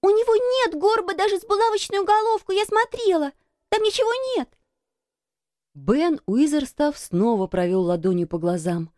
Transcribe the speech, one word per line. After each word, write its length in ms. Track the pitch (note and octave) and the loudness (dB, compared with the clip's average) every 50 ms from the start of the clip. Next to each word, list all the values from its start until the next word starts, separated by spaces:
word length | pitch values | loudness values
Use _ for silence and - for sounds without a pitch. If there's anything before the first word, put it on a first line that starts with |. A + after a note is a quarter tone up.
У 80 | - G4 | 4 4
него 240 | G#4 A4 A#4 A#4 A4+ | 4 4 4 2 2
нет 420 | G#4+ B4 B4 B4+ C5 B4 G4 D#4 D4+ | 2 2 0 0 0 0 0 -2 0
горба 360 | D#4+ G#4 A4 A#4 F4+ F4 - | 2 2 2 2 0 -4 -2
даже 240 | D#4 F#4+ G#4+ G4 F4+ | 0 0 0 0 -2
с 60 | - | -2
булавочную 600 | - G4+ G4+ A4+ A4+ G#4+ G4+ - - G4 G4+ G4 | -2 0 2 2 2 2 -2 -4 -2 -2 -2 2
головку, 480 | - G#4 A4 A4 A4+ A4+ G4+ - - | 2 2 2 2 0 -2 -2 -2 -2
я 120 | F#4+ G4+ G#4+ | -2 -2 -2
смотрела. 680 | - G#4 G#4+ A#4 A#4 - B4 A#4+ G4+ F#4 D#4+ D4 C#4 - _ _ _ _ _ _ _ | 0 0 0 0 0 -4 -2 0 2 2 2 0 -2 -6 _ _ _ _ _ _ _
Там 120 | - A4 | -2 0
ничего 300 | A4 G#4+ G4+ B4+ A#4 A4+ A#4 B4+ C5 C5 B4+ | 0 0 0 0 0 0 0 -2 -4 -4 -4
нет! 120 | G4+ - _ _ _ _ _ _ _ _ _ _ _ _ _ _ _ _ _ _ _ _ _ _ _ _ _ _ | -4 -4 _ _ _ _ _ _ _ _ _ _ _ _ _ _ _ _ _ _ _ _ _ _ _ _ _ _
Бен 460 | C#3+ C3+ D3 A3+ C#4+ D#4+ F4 D#4 - _ | -10 -2 0 2 2 2 0 0 -2 _
Уизерстафф 720 | - G3 A#3+ D4 D4+ D4 D4+ C#4 B3 - - D4 D4 D4 - | -2 2 2 2 2 2 -2 -2 -4 -2 -2 -2 -2 -2 -4
снова 480 | - - - F3 G3+ A#3 A#3 G3+ F#3+ | -10 -4 -2 0 2 2 2 0 -2
провёл 360 | F#3 - F#3 F3+ F3 F#3 F#3+ | -2 -2 -2 0 0 0 0
ладонью 460 | F3+ E3+ F3 E3+ E3 F#3+ F#3 F3 E3+ E3 | 0 0 -2 0 0 0 0 0 -2 -4
по 100 | - E3+ | -4 -4
глазам. 540 | D#3+ F3 F3 F3 D#3 F3+ F3 E3+ E3 E3 _ | -2 -2 -2 -2 -2 -4 -4 -4 -6 -8 _